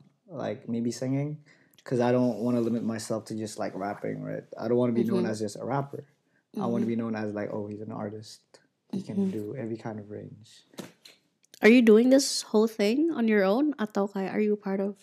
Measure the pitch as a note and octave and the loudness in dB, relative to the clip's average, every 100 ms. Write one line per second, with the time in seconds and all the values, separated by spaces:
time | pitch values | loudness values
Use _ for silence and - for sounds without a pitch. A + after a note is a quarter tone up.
0 | - _ - D3 A2 G#2 - A#2 A#2 A#2 | -20 _ -14 -8 -6 -6 -6 -4 -2 -4
1 | C3 C3+ D3 D3+ - _ _ _ - B2 | -2 -2 -4 -8 -14 _ _ _ -4 0
2 | A#2+ B2 B2 G#2 A#2+ B2 A2+ A#2 G#2+ A2 | 2 4 2 0 0 0 0 -2 -2 -4
3 | - A2 G#2+ A2 G#2+ - G2+ F#2 G2 G2+ | -4 -6 -6 -8 -8 -6 -8 -6 -6 -6
4 | A2 G#2 G#2 G#2+ - - A2+ A#2+ B2 A2+ | -6 -6 -8 -10 -10 -8 0 2 2 2
5 | - - A2+ G#2+ G#2+ - A2 C#3 C#3 - | 2 2 0 -2 -6 -6 -4 -4 -4 -10
6 | - _ _ _ _ - A#2+ A#2 A2+ A#2 | -14 _ _ _ _ -6 -2 0 0 -2
7 | A2+ A2 G#2+ G#2 G2+ G#2+ G#2 G#2 G#2+ A2 | -2 -4 -4 -4 -6 -6 -8 -10 -10 -8
8 | G#2 G#2+ A2 - _ - _ _ _ F#3+ | -8 -10 -14 -20 _ -20 _ _ _ -10
9 | - G3 F#3+ A2+ G#2 C3+ A2+ A2+ A#2 G#2+ | -6 -2 -2 -2 -6 -8 -6 -6 -8 -10
10 | G#2 G#2 G2+ G#2 A2 - _ - - _ | -10 -12 -12 -16 -20 -20 _ -18 -18 _
11 | - - _ _ _ - G#3+ B3 A3+ G#3+ | -20 -20 _ _ _ 4 8 8 10 8
12 | B3+ C4+ C#4 - - G#3+ A3 - G3+ C4+ | 8 6 4 -4 0 2 2 2 0 2
13 | E4 C#4+ A3+ G#3+ F#3+ A3+ D4+ C4+ G#3+ - | 0 2 2 4 4 4 0 -2 -4 -2
14 | G3+ G3 F#3+ G#3 G#3+ G#3 G3 G3 G3 G3 | -2 -2 -4 0 0 0 -2 -2 -4 -6